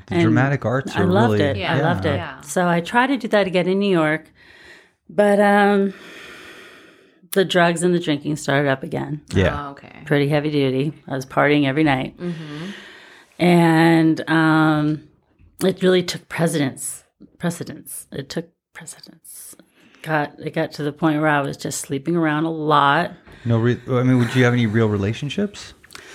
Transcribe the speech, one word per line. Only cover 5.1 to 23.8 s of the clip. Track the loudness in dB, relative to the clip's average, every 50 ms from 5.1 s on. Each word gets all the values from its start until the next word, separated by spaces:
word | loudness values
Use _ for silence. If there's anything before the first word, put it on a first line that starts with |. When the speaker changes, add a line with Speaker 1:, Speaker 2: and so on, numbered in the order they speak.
Speaker 2:
But, | 0 2 2 4 4 4
um, | 4 4 4 4 4 4 4 2 2 0 -4 -8 -16 -20 -20 -20 -20 -20 -20 -20 -20 -20 -20 -20 -20 -20 -20 -20 -20 -20 _ _ _ _ _ _ _ _
the | -2 -2 0
drugs | 2 2 2 2 2 2 0
and | 0 0
the | 0 0
drinking | 0 -2 -4 -4 -4 -6 -6
started | -4 -2 -2 0 0 2 0
up | -2 -2 -4
again. | -8 -8 -8 -6 -8 -10 -10 -10 -4 0
Speaker 1:
Yeah. | 0 2 2 0 -4 -8
Speaker 3:
Oh, | -12
okay. | -16 -18 -20 -20 -20 -18 -4
Speaker 2:
Pretty | -2 0 0 2 2
heavy | 0 0 0 0
duty. | 0 0 2 2 0 0 -2 -2 -6 -8 _ -10
I | -8
was | -8 -8
partying | -4 0 2 2 4 4 2 2
every | 0 0 2
night. | 2 2 2 0 -4 -8 -10
Speaker 3:
Mm-hmm. | -10 -10 -10 -10 -10 -12 -14 -14 -12 -12 -12 -14 -16 -18 -20 -20 -20 -20 -20 -20 -20 -20 _ _ 0
Speaker 2:
And, | 2 4 4 6 6 4 4 4 4 4 4 4 4 2 0 0 -2 -2
um, | 0 2 2 4 4 4 2 2 2 0 0 -2 -2 -4 -8 -16 _ _ _ _ _ _ -20 -20 _ -2 -2
it | -2 0 2
really | 2 2 2 2
took | 0 -2 -8 -12 -12 -10
precedence. | -4 -2 -2 -2 0 -2 -2 -4 -6 -8 -12 -12 -12 -14 _ _ _ _ -20 -20 _ _
Precedence. | -6 -6 -6 -6 -10 -12 -14 -16 -16 -16 -18 -18 -16 _
It | -12 -12 -12 -10
took | -10 -10 -10 -10 _ _ _ _
precedence. | _ -20 -20 -20 -20 -20 -20 -20 -20 _ _ -20 -20 -20 -20 -20 -20 -20 _ _ _ _ _ _ _ _
Got, | -6 -4 -2 -2 -2 -4 -8 -12
it | -14 -8 -6
got | -4 -6 -4
to | -6 -8
the | -8 -8
point | -4 -2 0 0 0 0
where | 0 2
I | 2 0
was | -2 -4 -6
just | -8 -10 -10 -8 -10
sleeping | -8 -8 -8 -6 -4 -2 -2
around | 0 0 0 0 -2 -2
a | -4
lot. | -4 -4 0 2 2 4 4 4 2 2 0 -4 -8 -14 _ -20 -20 -8 -2
Speaker 1:
No | 0 0 2
re-, | 2 0 0 -2